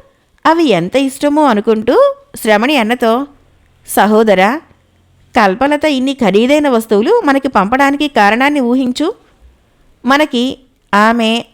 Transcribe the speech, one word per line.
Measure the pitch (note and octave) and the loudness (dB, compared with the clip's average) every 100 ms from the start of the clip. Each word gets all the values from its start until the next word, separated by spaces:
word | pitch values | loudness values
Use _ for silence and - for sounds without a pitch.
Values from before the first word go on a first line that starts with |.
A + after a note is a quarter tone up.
| _ _ _ _ - | _ _ _ _ -2
అవి | E4 D#4+ | 0 2
ఎంత | F#3 F3 C4 | 0 0 -2
ఇష్టమో | C4+ - C#4+ D4 | -4 -2 -2 0
అనుకుంటూ, | D4 G#3+ G#3+ A3 A3 F4+ C#5 C#5 _ - | 0 0 0 -2 0 2 2 -2 _ -8
శ్రమణి | A3+ G#3 B3 D4+ | 0 0 2 0
అన్నతో, | G#3+ B3 A3+ A#3 C#4+ _ _ _ _ _ - | -2 -2 0 -2 -4 _ _ _ _ _ -6
"సహోదరా, | - G3+ G#3+ A3 F#3 G3 C#4+ - _ _ _ _ _ _ - | 0 2 2 2 2 2 -2 -10 _ _ _ _ _ _ 0
కల్పలత | G3+ F#3+ C#4 D4 D#4 | 0 0 -2 0 -2
ఇన్ని | C4+ C4 | -2 -2
ఖరీదైన | C4+ G#3+ G3 B3 D4 D4 | -2 0 2 2 2 2
వస్తువులు | A#3 A3+ G3+ A#3+ A#4 E4+ | 0 0 0 2 0 0
మనకి | C4+ C4+ | 0 0
పంపడానికి | - G3 C4 C#4 C#4+ D4 | -2 0 0 0 0 -2
కారణాన్ని | - G3+ A3+ C4+ D4 | 0 2 2 0 0
ఊహించు. | A#3+ B3+ B3+ B3+ D#4 A#4+ _ _ - _ _ _ _ _ B3 | 0 -2 -2 -4 -4 -6 _ _ -20 _ _ _ _ _ -2
మనకి | C#4 D4+ A#3+ B3 C#4 _ _ _ | 0 0 -2 -4 -6 _ _ _
ఆమె, | - A3 A#3 A3 A#3 - | 0 2 0 -2 -2 -6